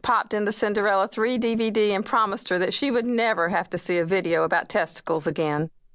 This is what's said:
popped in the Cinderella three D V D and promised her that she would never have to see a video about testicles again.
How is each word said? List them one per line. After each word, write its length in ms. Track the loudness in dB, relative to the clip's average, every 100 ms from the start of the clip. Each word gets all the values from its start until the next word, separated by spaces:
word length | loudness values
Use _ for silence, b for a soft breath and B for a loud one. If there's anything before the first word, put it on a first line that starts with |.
popped 320 | 0 0 0
in 140 | -2 -2
the 60 |
Cinderella 540 | 0 0 0 2 2 0
three 300 | 0 -2 0
D 180 | 0
V 160 | 0 0
D 220 | 2 2
and 140 | 0 0
promised 420 | 0 0 -2 -2
her 100 | 0
that 140 | 0
she 180 | 0 0
would 140 | 0
never 460 | 0 0 0 2 0
have 180 | 0 -2
to 80 | -4
see 220 | 0 0
a 80 | 2
video 380 | 0 2 0
about 260 | 2 0 0
testicles 560 | -2 -2 -6 -4 -2 -2
again. 420 | -2 -2 0 -4 -8 -20